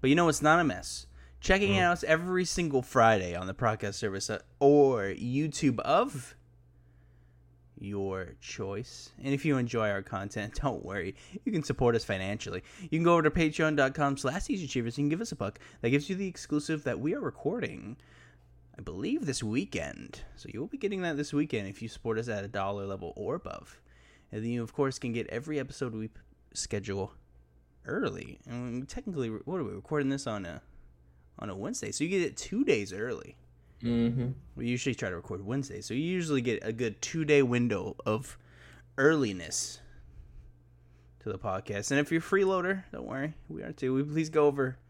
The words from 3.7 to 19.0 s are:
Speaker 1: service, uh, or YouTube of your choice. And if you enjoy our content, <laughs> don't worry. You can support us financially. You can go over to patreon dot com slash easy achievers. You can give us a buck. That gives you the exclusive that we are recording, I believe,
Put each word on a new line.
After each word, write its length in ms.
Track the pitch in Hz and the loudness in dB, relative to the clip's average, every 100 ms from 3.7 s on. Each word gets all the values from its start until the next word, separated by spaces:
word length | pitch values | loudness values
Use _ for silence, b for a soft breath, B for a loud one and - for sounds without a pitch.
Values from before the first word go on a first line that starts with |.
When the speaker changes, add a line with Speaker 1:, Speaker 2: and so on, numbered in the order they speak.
| 107 101 | 0 -4
Speaker 1:
service, 360 | 98 110 95 - | -4 -4 -4 -4
uh, 100 | 107 - - | -6 -6 6
or 440 | 139 147 139 123 | 8 10 10 6
YouTube 720 | 98 95 120 131 156 - 147 117 | 0 -2 -2 0 -2 2 2 2
of 540 | - 160 240 143 123 - _ _ - - b b b b b b b - - - | 2 2 2 -4 -12 -18 _ _ -20 -20 b b b b b b b -20 -20 -14
your 560 | 98 101 98 95 90 - | -8 -4 -4 -4 -6 -12
choice. 680 | - - 98 98 123 - - - | -14 -8 -6 -6 -8 -14 -18 -10
And 120 | 135 | -2
if 100 | 139 | 0
you 140 | 156 135 | 2 2
enjoy 320 | 120 117 107 | 2 2 2
our 120 | 98 | 0
content, 520 | 98 104 101 - 104 | -4 -6 -6 -6 -6
<laughs> 80 | - | -2
don't 220 | 143 101 | -2 -2
worry. 300 | - 98 90 - B B | -6 -4 -4 -8 B B
You 80 | - | -2
can 100 | 202 | -2
support 320 | 147 131 123 | -2 2 4
us 100 | 117 | 4
financially. 580 | - 98 95 107 - 92 - B | 2 -4 -2 -4 -6 -8 -10 B
You 60 | 180 156 | -4 2
can 40 | |
go 100 | 170 | 6
over 80 | 170 | 8
to 80 | 151 | 6
patreon 460 | 170 160 151 160 147 | 4 2 4 2 4
dot 180 | 135 | 2
com 220 | 135 143 135 | 4 0 2
slash 320 | 135 160 - | -2 -2 -4
easy 140 | 202 | -4
achievers. 320 | 151 131 117 120 | -2 -2 -2 0
You 60 | |
can 60 | 143 | 0
give 120 | 165 | 0
us 120 | 226 | -2
a 40 | 156 | -4
buck. 220 | 98 - B B | -6 -6 B B
That 80 | 120 | 2
gives 180 | 139 147 | 2 2
you 80 | 185 | -4
the 120 | 196 | -4
exclusive 560 | 175 - 151 147 156 | -6 -2 -2 0 -2
that 160 | 139 120 | -2 -2
we 140 | 135 | -2
are 60 | 240 | -2
recording, 760 | 185 - 143 226 202 - 101 123 b b b b b - - - | -4 -4 -4 -2 -4 -6 -12 -14 b b b b b -20 -20 -16
I 40 | |
believe, 440 | - 90 | -10 -6